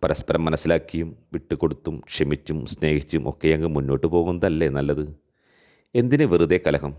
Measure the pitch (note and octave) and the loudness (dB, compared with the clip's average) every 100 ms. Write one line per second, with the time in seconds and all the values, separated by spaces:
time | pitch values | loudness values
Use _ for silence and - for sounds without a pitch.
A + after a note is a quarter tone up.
0 | D#2 C#2+ - D#2+ D#2+ D#2+ D#2+ E2 - E2 | -2 -2 0 0 2 0 2 0 0 -6
1 | E2 C#2 _ - - - D#2+ D2+ - D#2 | -6 -10 _ -10 -6 -2 -2 -2 -8 -10
2 | - - D2 D2 - D#2 B1+ - D#2 D2+ | -10 -4 0 -2 -2 -6 -6 -2 0 0
3 | - E2 C2 C#2 D#2+ D#2 E2 D2 C#2 C2+ | 0 -4 -4 -2 2 2 2 -2 0 0
4 | D#2+ E2+ E2+ F2+ F#2+ D#2+ D#2+ C#2 C#2+ D2 | 2 2 0 0 0 2 0 0 -2 -2
5 | D2+ D2+ _ _ _ _ _ _ _ B2 | -4 -10 _ _ _ _ _ _ _ 0
6 | B2 C#3+ C#3+ E2+ D#2+ F2+ - C#2+ C#2+ | 2 2 4 4 4 2 2 -2 -2